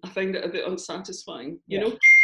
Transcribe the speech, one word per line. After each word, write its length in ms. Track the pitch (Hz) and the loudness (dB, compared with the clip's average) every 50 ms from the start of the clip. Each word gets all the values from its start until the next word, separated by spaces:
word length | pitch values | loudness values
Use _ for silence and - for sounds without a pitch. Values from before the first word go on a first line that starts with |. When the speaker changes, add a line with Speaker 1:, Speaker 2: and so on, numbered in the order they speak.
| - | -16
Speaker 1:
I 40 | 185 | -10
find 260 | - 190 190 190 190 | -6 -4 -4 -2 -4
it 80 | - - | -4 -6
a 40 | 175 | -6
bit 180 | 175 175 - - | -6 -4 -6 -4
unsatisfying, 920 | 185 175 - - 160 180 190 - 190 - - - 165 127 123 139 170 - _ | -6 -8 -8 -10 -10 -10 -10 -12 -14 -14 -14 -14 -14 -12 -12 -12 -14 -14 _
you 120 | - 196 196 | -6 -4 -2
Speaker 2:
Yeah. 60 | 214 | -2
Speaker 1:
know? 140 | 226 226 - - - - - | -2 -2 4 6 6 8 8